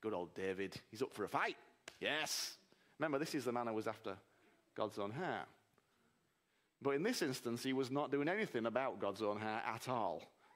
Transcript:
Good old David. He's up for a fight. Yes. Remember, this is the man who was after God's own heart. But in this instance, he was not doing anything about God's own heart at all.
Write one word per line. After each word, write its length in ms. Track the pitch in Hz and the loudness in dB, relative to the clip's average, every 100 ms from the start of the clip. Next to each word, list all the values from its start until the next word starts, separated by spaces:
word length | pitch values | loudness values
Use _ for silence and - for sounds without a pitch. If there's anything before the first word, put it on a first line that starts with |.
Good 120 | 110 | -2
old 220 | 95 87 | 0 -2
David. 420 | - 95 92 95 - - | -2 -2 0 -2 -6 -12
He's 100 | 110 | -4
up 140 | 131 | -4
for 100 | - | -2
a 40 | 98 | 0
fight. 280 | 143 214 - - - - - | 2 0 -2 -12 -20 -18 -4
Yes. 600 | 98 147 147 - - - - - _ - | 0 2 2 0 -2 -8 -18 -20 _ -4
Remember, 200 | 156 139 | 0 2
this 160 | 156 | 0
is 120 | 156 123 | 0 0
the 60 | |
man 160 | 120 117 | 0 0
who 40 | |
was 140 | 110 110 | 0 -2
after 320 | 107 104 95 - _ - _ _ | -4 -6 -8 -12 _ -20 _ _
God's 240 | - 107 107 | -4 -2 0
own 120 | 101 | -4
heart. 360 | 127 180 107 67 - _ _ _ _ _ _ _ _ _ _ _ _ | -2 -2 -2 -6 -14 _ _ _ _ _ _ _ _ _ _ _ _
But 80 | 139 | 2
in 120 | 139 | 4
this 200 | 196 247 | 4 2
instance, 400 | 160 131 120 117 | 0 0 -2 -2
he 100 | 131 | 0
was 180 | 131 127 | 2 2
not 200 | 139 139 | 0 2
doing 180 | 143 147 | 2 2
anything 380 | 202 208 123 113 | 2 0 0 2
about 320 | 110 135 101 | 2 2 0
God's 240 | 101 98 | 0 2
own 180 | 107 104 | 0 0
heart 220 | 107 107 | 0 -2
at 240 | - 113 - | -2 -4 -2
all. 340 | 127 98 80 - - - | 0 2 0 -6 -18 -20